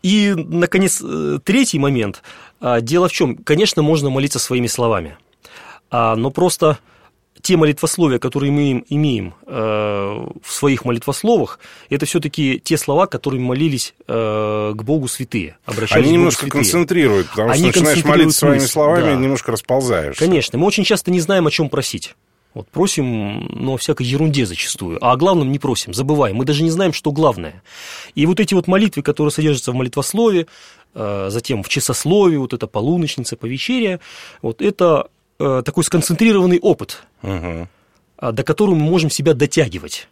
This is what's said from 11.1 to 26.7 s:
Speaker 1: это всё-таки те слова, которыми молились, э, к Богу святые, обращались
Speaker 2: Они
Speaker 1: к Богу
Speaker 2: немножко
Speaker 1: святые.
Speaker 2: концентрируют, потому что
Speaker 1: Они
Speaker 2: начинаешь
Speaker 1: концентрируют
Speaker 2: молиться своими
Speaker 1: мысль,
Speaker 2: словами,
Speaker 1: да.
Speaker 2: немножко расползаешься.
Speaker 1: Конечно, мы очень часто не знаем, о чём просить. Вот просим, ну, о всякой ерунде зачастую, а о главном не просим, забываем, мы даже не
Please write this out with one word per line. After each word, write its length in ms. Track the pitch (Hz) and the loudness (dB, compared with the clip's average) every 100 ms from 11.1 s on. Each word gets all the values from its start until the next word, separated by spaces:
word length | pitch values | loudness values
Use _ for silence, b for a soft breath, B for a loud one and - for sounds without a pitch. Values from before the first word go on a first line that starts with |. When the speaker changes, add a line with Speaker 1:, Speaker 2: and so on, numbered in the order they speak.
| 139 214 233 120 - B B B | -4 2 2 0 -6 B B B
Speaker 1:
это 160 | 139 147 | -4 -2
всё-таки 540 | 175 147 - 139 127 | -2 -4 -2 -2 -2
те 140 | - 160 | -2 -2
слова, 300 | - 143 190 | 0 2 2
которыми 340 | 123 147 131 | -2 -4 -4
молились, 500 | 127 127 156 131 - _ - | -2 0 0 -2 -6 _ -6
э, 680 | 117 110 107 107 107 107 107 | -2 -2 -2 -2 -2 -4 -6
к 80 | |
Богу 240 | 110 156 127 | -2 -2 -2
святые, 500 | - 127 117 78 - - | -8 -6 -6 -6 -12 -10
обращались 300 | 104 110 110 | -6 0 4
Speaker 2:
Они 80 | |
Speaker 1:
к 20 | 135 | 4
Богу 100 | 170 | 6
Speaker 2:
немножко 240 | 175 - | 4 2
Speaker 1:
святые. 200 | 139 143 | -2 0
Speaker 2:
концентрируют, 680 | 127 170 170 180 143 101 90 | 0 2 2 2 4 2 0
потому 200 | 104 110 | -2 0
что 40 | 135 | 2
Speaker 1:
Они 100 | 180 | 2
Speaker 2:
начинаешь 180 | 180 160 | 4 4
Speaker 1:
концентрируют 340 | 151 147 - | 2 4 4
Speaker 2:
молиться 200 | 156 151 | 4 4
своими 160 | 156 139 | 4 4
Speaker 1:
мысль, 100 | 135 | 2
Speaker 2:
словами, 300 | 156 147 170 | 2 2 4
Speaker 1:
да. 120 | 160 135 | 2 2
Speaker 2:
немножко 360 | 131 135 - | 0 0 -2
расползаешься. 680 | 113 - 127 127 95 76 69 | -6 -2 -2 0 -2 -2 -2
Speaker 1:
Конечно, 380 | 165 170 - 120 | 2 2 0 0
мы 60 | 180 | 0
очень 180 | 208 | 2
часто 280 | 196 208 - | 0 0 0
не 80 | 180 | -2
знаем, 260 | 160 196 160 | 2 2 2
о 40 | |
чём 180 | - 151 | 0 -2
просить. 460 | 156 - 110 - _ _ _ _ - | -2 -4 -8 -12 _ _ _ _ -16
Вот 140 | 104 | -12
просим, 800 | - 190 - 131 113 101 104 - | -2 0 0 -2 -2 -4 -6 -8
ну, 220 | - 131 | -6 -4
о 40 | 131 | -4
всякой 280 | - 151 123 | -4 -2 -2
ерунде 380 | 139 156 139 110 | 0 0 2 -2
зачастую, 520 | 85 - - 90 82 | -4 -8 -6 -8 -2
а 100 | 120 | 0
о 60 | 127 | 2
главном 340 | 175 180 131 | 2 2 0
не 80 | 143 | -2
просим, 340 | 135 113 - | -2 -4 -4
забываем, 440 | 95 135 151 123 104 | -6 -2 2 2 0
мы 80 | 131 | 0
даже 180 | 147 | 0
не 80 | 165 | 0